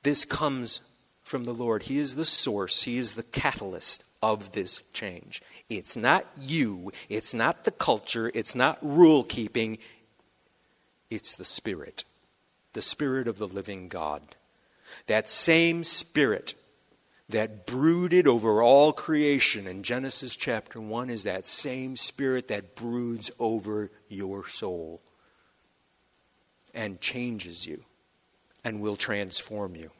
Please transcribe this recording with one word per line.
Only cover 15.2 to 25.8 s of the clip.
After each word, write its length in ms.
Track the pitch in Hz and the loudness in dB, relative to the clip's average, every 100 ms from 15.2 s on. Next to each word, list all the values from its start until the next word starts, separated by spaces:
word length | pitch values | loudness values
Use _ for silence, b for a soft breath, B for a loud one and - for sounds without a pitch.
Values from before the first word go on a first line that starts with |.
| - | 2
same 560 | - - 165 165 170 | 2 6 6 4 0
Spirit 680 | 160 - - 147 135 98 - - _ _ _ _ b b - | 2 2 2 0 2 2 -4 -8 _ _ _ _ b b -4
that 380 | 107 110 107 - | -2 -2 -6 -8
brooded 600 | 127 156 170 180 180 156 | 2 4 4 4 6 6
over 360 | 120 110 107 | 6 4 6
all 300 | 120 139 151 | 8 10 8
creation 760 | 147 - 151 147 139 - 110 95 | 4 -2 2 4 4 2 0 -6
in 160 | 95 | -8
Genesis 520 | 98 123 135 - 127 | -4 -4 -2 -4 -4
chapter 460 | - - 113 - 117 | -6 -4 -4 -6 -14
one 300 | 110 113 127 | -6 -6 -4
is 140 | 113 | -6
that 220 | 98 92 - | -4 -4 -2
same 500 | - 143 131 131 131 | -2 -2 -6 -6 -2
Spirit 520 | - - 139 127 123 | -4 -2 -2 -2 -2
that 260 | 104 95 | -8 -8
broods 560 | - 120 120 120 117 104 - | -12 -6 -4 -4 -6 -8 -2
over 520 | 113 113 98 107 104 b _ | -2 -2 -2 -6 -6 b _
your 400 | 101 95 98 95 | -10 -8 -8 -8
soul 540 | - 101 87 80 82 _ b b b b b b _ | -8 -6 -8 -10 -14 _ b b b b b b _